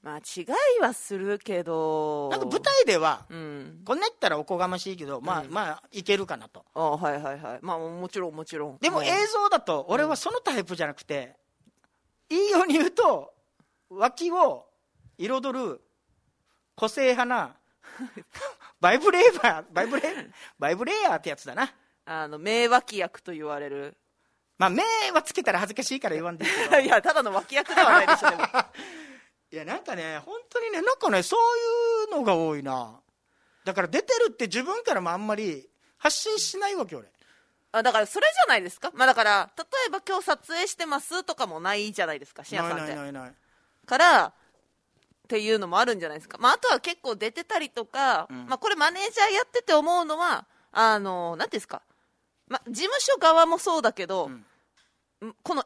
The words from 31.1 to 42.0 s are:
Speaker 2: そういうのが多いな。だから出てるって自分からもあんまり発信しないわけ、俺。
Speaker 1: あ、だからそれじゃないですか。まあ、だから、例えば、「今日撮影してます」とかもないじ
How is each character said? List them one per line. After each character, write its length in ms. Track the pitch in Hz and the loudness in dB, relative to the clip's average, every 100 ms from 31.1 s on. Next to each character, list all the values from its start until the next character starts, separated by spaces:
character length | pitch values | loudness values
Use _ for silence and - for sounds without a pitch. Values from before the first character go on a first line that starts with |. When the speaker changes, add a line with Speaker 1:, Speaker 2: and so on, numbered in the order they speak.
| 185 | 2
Speaker 2:
そ 120 | - 466 | 2 2
う 720 | 466 480 466 466 466 453 427 | 4 2 0 0 0 0 -2
い 40 | |
う 40 | 359 | -2
の 60 | |
が 120 | 226 170 | 0 2
多 200 | 160 147 | 0 -4
い 80 | |
な。 360 | 135 131 113 117 _ _ _ _ _ _ - | -4 -6 -8 -14 _ _ _ _ _ _ -6
だ 80 | |
か 80 | 190 | -2
ら 60 | 175 | 0
出 140 | 277 | 0
て 120 | 466 466 453 | 0 2 2
る 20 | |
っ 0 | |
て 140 | - 220 | 0 -4
自 180 | 214 | -4
分 200 | 311 427 | -4 -4
か 100 | 466 | 0
ら 80 | 226 | 0
も 100 | 175 | -2
あ 40 | 180 | -4
ん 120 | 214 | -4
ま 80 | 208 | -4
り 340 | 214 143 131 _ _ _ | -4 -8 -14 _ _ _
発 200 | 302 - | 0 0
信 220 | 427 427 | -4 -4
し 180 | - 381 | -4 -4
な 120 | 403 | -4
い 60 | 381 | -4
わ 100 | 185 | -6
け、 100 | 147 | -10
俺。 160 | 104 _ _ _ _ _ _ | -16 _ _ _ _ _ _
Speaker 1:
あ、 100 | 220 | 0
だ 80 | 233 | 2
か 80 | 220 | 2
ら 60 | 208 | 0
そ 140 | 392 | 2
れ 80 | 605 | 2
じ 60 | 698 605 | 4 4
ゃ 20 | |
な 100 | 233 | 4
い 60 | |
で 60 | 220 | 2
す 100 | - | -8
か。 120 | 330 | -10
ま 100 | 240 | 4
あ、 40 | 262 | 4
だ 80 | 247 | 6
か 80 | |
ら、 260 | 208 202 175 - | 4 4 2 -8
例 60 | - 523 494 | -6 -2 -2
え 20 | |
ば、 120 | 381 - | -4 -4
「今 120 | 381 | -4
日 40 | |
撮 300 | 381 - - | 0 -4 -2
影 140 | 330 381 | -4 -4
し 80 | - | -4
て 100 | 330 | -4
ま 140 | 277 | -6
す」 240 | - 349 359 | -4 -8 -6
と 100 | 311 | -6
か 120 | 220 | -6
も 120 | 160 | -4
な 160 | 175 208 | -4 -4
い 160 | 208 | -4
じ 100 | 208 | -2